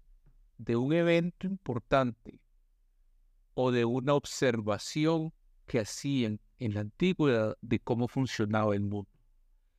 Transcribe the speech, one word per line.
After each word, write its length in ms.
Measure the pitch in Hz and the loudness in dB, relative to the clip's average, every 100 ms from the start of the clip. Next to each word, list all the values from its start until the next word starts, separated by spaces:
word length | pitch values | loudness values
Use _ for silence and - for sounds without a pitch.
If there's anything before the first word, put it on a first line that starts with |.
| _ - - _ _ - | _ -20 -20 _ _ -10
de 180 | 117 117 | -2 0
un 160 | 131 | 2
evento 540 | 165 170 170 175 - 185 | 2 4 2 2 -4 -8
importante 960 | 196 - - - 135 127 - - - _ _ _ _ _ _ _ _ _ _ _ | -6 -6 -8 0 2 2 -4 -16 -20 _ _ _ _ _ _ _ _ _ _ _
o 160 | - 127 | 0 2
de 140 | 123 | 2
una 300 | 117 127 131 | 2 0 2
observación 1160 | 143 - - 131 113 107 101 - 156 156 165 160 - _ _ - | 0 0 0 0 2 -2 -4 -4 -2 0 0 -4 -10 _ _ -4
que 120 | 123 | -2
hacían 600 | 104 - 143 139 110 107 - _ | -2 -6 -4 -2 -2 -4 -10 _
en 160 | 120 | -6
la 60 | 104 | -4
antigüedad 760 | 104 - 180 175 147 117 110 - | -6 0 0 4 2 4 0 -4
de 180 | 120 113 | -4 -4
cómo 300 | - 117 120 | 0 -2 -2
funcionaba 680 | 135 127 - 104 107 107 | -2 -4 -2 0 2 2
el 80 | 101 | 0
mundo. 260 | 101 101 98 _ _ _ _ _ _ | -2 -4 -8 _ _ _ _ _ _